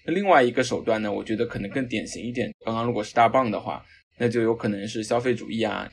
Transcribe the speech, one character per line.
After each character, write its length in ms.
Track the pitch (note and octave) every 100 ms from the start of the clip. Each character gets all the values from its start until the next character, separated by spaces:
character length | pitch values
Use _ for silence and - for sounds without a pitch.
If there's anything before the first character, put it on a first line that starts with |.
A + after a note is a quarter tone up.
那 80 | -
另 140 | F3 G3
外 160 | D#3
一 80 | B2
个 140 | B2
手 180 | A#2+ A2+
段 180 | A2+ A2
呢， 120 | G#2+
我 100 | G2+
觉 140 | G2+ A2
得 100 | A#2
可 140 | B2
能 100 | G2
更 160 | C3+ B2
典 180 | A2
型 200 | D#2+ A#2+
一 80 | A#2+
点， 200 | B2 G#2+ -
刚 100 | -
刚 100 | A2+
如 80 | A#2
果 120 | G#2
是 100 | G#2
大 140 | - A#2
棒 200 | C3+ B2
的 120 | F#2+
话， 240 | G#2 C#2+ - - _ -
那 80 | A#2+
就 140 | A#2
有 100 | A2+
可 140 | A2+ A#2+
能 200 | G2+ G#2
是 160 | A#2
消 160 | G#2+ A#2+
费 120 | B2
主 160 | A2+ -
义 140 | A2+
啊， 260 | A2 G2 F#2+